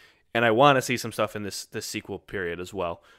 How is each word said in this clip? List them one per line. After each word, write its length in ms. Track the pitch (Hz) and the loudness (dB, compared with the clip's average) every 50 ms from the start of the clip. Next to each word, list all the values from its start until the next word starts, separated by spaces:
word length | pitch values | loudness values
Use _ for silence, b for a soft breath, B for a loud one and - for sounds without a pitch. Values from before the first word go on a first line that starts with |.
| b b b b b _ - | b b b b b _ 0
and 100 | 117 120 | 2 4
I 60 | 117 110 | 4 6
wanna 280 | 113 139 147 139 131 123 | 8 8 8 6 6 2
see 140 | - 127 | 0 -2
some 140 | 113 - 117 104 | -4 -4 -6 -4
stuff 220 | - 110 104 - | -4 -4 -4 -4
in 80 | 107 104 | -6 -8
this, 220 | 98 92 - - | -8 -8 -10 -12
this 180 | - - 113 101 | -12 -12 -12 -10
sequel 320 | - - 110 - - 101 90 | -10 -10 -10 -10 -10 -12 -12
period 400 | - - - 101 92 85 85 82 | -12 -10 -8 -6 -6 -6 -6 -8
as 120 | 90 87 98 | -10 -10 -8
well. 300 | 95 90 85 85 - b b b | -6 -6 -6 -6 -8 b b b